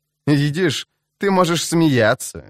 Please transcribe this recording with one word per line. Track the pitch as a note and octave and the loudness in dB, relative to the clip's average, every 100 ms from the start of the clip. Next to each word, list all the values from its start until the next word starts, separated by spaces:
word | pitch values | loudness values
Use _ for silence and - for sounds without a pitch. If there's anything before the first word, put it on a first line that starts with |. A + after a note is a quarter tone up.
| _ _ - | _ _ 0
«Видишь, | D3 D3 D3 F3 - - _ _ - | 0 0 0 -2 -2 -10 _ _ -6
ты | G3 | 0
можешь | F#3+ E3+ E3+ - | 2 2 0 -2
смеяться, | E3+ D#3+ B2 G#2+ C3 - E2 | 0 2 4 2 0 -6 -16